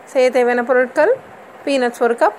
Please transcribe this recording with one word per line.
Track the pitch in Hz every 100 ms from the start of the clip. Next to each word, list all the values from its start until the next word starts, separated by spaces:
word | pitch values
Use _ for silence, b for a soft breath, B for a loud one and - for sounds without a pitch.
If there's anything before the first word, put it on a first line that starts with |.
செய்ய | - 277 254
தேவையான | 254 240 247 240
பொருட்கள்: | 254 247 311 330 539 - - - -
பீனட்ஸ் | - 277 247 240
ஒரு | 233
கப் | 233 330